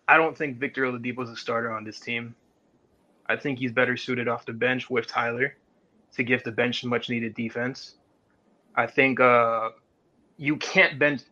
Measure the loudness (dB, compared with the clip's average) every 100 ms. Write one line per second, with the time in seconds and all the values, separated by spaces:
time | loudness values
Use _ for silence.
0 | 4 6 6 0 -6 -4 -6 -2 -2 -2
1 | -6 -6 -8 -8 -4 -2 -2 -6 -8 -12
2 | -8 -6 -6 -14 _ _ _ _ _ _
3 | _ _ -6 -4 -2 -4 -2 0 0 0
4 | -4 -4 -2 -4 -6 -2 0 0 -2 -4
5 | -2 -4 -2 -2 -4 -4 _ _ _ _
6 | _ -6 0 0 -2 -2 -2 -2 -2 -2
7 | -2 -4 -4 -6 -6 -4 -6 -6 -16 _
8 | _ _ _ _ _ _ _ -2 -2 2
9 | 2 6 6 6 4 2 -4 -8 _ _
10 | _ _ _ -8 -4 -4 0 4 4 4
11 | 2 2 -8